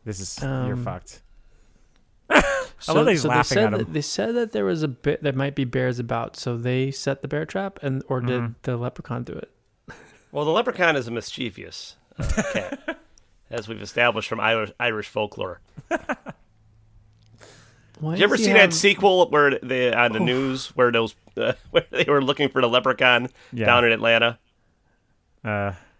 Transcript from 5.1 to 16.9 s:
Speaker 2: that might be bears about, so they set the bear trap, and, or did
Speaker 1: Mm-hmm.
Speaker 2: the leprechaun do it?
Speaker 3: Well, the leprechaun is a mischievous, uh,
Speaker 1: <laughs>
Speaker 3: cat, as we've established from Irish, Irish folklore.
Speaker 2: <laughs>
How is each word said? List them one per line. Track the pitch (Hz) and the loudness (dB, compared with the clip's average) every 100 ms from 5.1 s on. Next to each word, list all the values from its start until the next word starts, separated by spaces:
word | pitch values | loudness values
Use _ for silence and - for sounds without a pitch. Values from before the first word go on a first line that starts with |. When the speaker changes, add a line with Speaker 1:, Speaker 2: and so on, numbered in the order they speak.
| - | -2
Speaker 2:
that | 147 | -2
might | 131 139 143 | -2 -4 -4
be | |
bears | 127 131 127 120 | -4 -2 -2 -2
about, | 117 117 113 - | -4 -4 -6 -8
so | 127 117 | -6 -4
they | 123 131 135 | -2 -2 -2
set | 135 143 139 | -4 -6 -6
the | 139 | -6
bear | 147 | -6
trap, | 160 196 196 - | -4 -6 -6 -6
and, | 139 135 - | -6 -6 -4
or | 127 | -4
did | 123 123 | -2 -2
Speaker 1:
Mm-hmm. | 117 117 | -4 -8
Speaker 2:
the | 131 120 | -6 -4
leprechaun | 120 - - 123 | -6 -10 -10 -10
do | 120 | -8
it? | - - _ _ _ - - - _ _ | -12 -14 _ _ _ -20 -20 -20 _ _
Speaker 3:
Well, | 147 | -4
the | 151 | 0
leprechaun | 190 233 - 170 | 0 0 0 2
is | 143 113 | 2 -2
a | |
mischievous, | 117 - - 120 - 87 - - - _ - | -8 -8 -8 -8 -10 -18 -16 -18 -20 _ -8
uh, | - 220 | -2 -2
Speaker 1:
<laughs> | 571 | -2
Speaker 3:
cat, | 349 - 285 - - _ _ _ _ - | -4 -6 -10 -10 -12 _ _ _ _ -10
as | 117 107 | -10 -8
we've | 104 | -12
established | 101 - 120 110 - | -6 2 2 2 -4
from | 113 | -2
Irish, | 107 113 107 - | 0 0 -2 -4
Irish | 120 107 - | -4 -4 -6
folklore. | - 104 - 95 85 _ | -4 -4 -6 -10 -10 _
Speaker 2:
<laughs> | - - 339 - - - - _ _ _ _ _ | -20 -8 -8 -6 -10 -12 -20 _ _ _ _ _